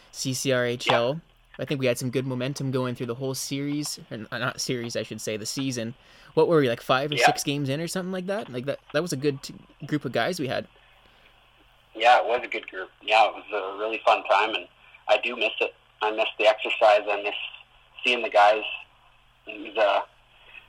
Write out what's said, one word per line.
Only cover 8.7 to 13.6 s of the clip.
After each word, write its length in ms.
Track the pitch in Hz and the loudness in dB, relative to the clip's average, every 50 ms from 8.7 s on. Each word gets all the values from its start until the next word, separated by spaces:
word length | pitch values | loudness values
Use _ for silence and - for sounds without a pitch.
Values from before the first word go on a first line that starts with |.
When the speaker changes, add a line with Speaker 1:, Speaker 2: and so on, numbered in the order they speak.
| - - _ - - | -6 -8 _ -6 -4
Speaker 1:
that 100 | 147 170 | -2 -2
was 100 | 175 156 | -2 -2
a 40 | 131 | -2
good 260 | 139 147 135 135 - | 0 0 0 -2 -6
t-, 100 | - - - - - _ _ 156 | -14 -16 -18 -20 -20 _ _ -6
group 180 | 135 151 147 - | -4 -4 -4 -2
of 80 | 131 117 | -2 0
guys 260 | 123 113 156 185 180 | 0 0 0 -2 -2
we 80 | 139 127 | -4 -2
had. 180 | 107 104 107 - _ _ _ _ _ _ _ _ _ _ _ _ _ _ _ _ _ _ _ _ _ _ _ _ - | -2 -4 -6 -8 _ _ _ _ _ _ _ _ _ _ _ _ _ _ _ _ _ _ _ _ _ _ _ _ -4
Speaker 2:
Yeah, 220 | 110 113 120 123 117 | 2 6 6 8 6
it 80 | 107 | 6
was 160 | 107 120 123 117 | 4 0 -2 -2
a 40 | - | -4
good 200 | 110 110 - - | -8 -10 -10 -10
group. 180 | - 95 92 - _ _ - | -12 -12 -12 -12 _ _ -2
Yeah, 240 | 98 107 110 107 101 | 4 6 6 6 6
it 80 | - | 2
was 100 | 98 - 98 104 | -4 -10 -6 -6
a 240 | 104 | -4